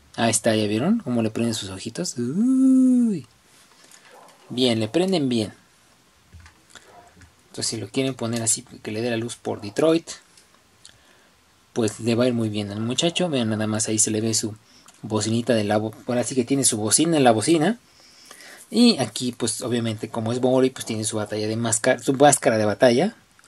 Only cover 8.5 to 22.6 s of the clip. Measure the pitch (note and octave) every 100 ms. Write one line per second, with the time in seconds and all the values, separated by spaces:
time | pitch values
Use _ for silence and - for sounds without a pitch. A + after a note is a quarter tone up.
8.5 | - - - A2+ G#2+ A#2+ A2+ A#2 - A2
9.5 | G#2+ G#2 A#2+ D#3 E3 - - _ _ _
10.5 | _ _ _ - - _ _ _ _ _
11.5 | _ _ - A2 - A2+ A2+ B2+ A#2 A2
12.5 | G#2 G2+ G#2 A2+ A#2+ E3+ E3+ F3+ C3+ A2
13.5 | G#2+ G#2+ G#2+ A2 A2 - G#2+ A2+ A2 A2
14.5 | G#2 _ _ - - A2 G#2+ G#2+ A2+ A#2
15.5 | A2+ G#2 G#2+ A2 - - B2 A#2+ B2+ A#2
16.5 | C#3 B2+ A2 G#2+ - D#3+ D#3+ B2+ A2 A2
17.5 | E3 D#3+ A#3+ _ _ - - - - -
18.5 | - - G#3+ A#3+ G3+ A2+ - B2 A#2+ A#2
19.5 | - B2+ A#2+ A2+ G#2+ A#2+ A#2 A2 B2 B2+
20.5 | C3 C3 - - A2 G#2+ A2+ G#2 G#2+ G#2+
21.5 | A2 A#2 - B2+ A#2+ - C3 C#3+ C3+ C3+
22.5 | A2